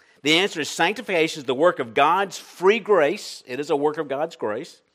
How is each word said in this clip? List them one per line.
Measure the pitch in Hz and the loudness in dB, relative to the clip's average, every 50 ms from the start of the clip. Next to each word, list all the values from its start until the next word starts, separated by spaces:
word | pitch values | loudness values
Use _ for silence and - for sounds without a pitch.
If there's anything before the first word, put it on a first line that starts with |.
| _ _ _ _ | _ _ _ _
The | - 147 156 175 | 0 2 4 4
answer | 196 196 - 165 | 2 0 -2 -6
is | 139 - | -6 -4
sanctification | - - 165 180 214 220 208 - 190 165 160 160 - 160 | -2 0 0 0 -2 -4 -6 -2 0 0 0 0 -2 -6
is | 127 | -4
the | 135 127 | -4 0
work | 131 165 180 170 | 2 4 4 2
of | - 131 117 107 | 2 -4 -2 2
God's | 143 139 156 175 190 202 185 - - | 2 4 4 4 2 0 -4 -6 -12
free | - - - - 175 190 220 233 | -18 -20 -8 0 2 2 2 2
grace. | 175 208 208 175 147 147 180 - - - - - - | 2 2 4 4 4 2 0 -4 -8 -14 -16 -16 -14
It | - 123 135 | -10 -10 -8
is | 147 143 | -4 -2
a | 160 | -2
work | 139 143 151 151 | 0 0 -2 -2
of | 165 156 | -4 -6
God's | 135 139 139 160 170 - | -6 -6 -6 -6 -6 -6
grace, | - 127 107 104 123 170 - - _ _ _ | -6 -6 -6 -4 -6 -8 -12 -18 _ _ _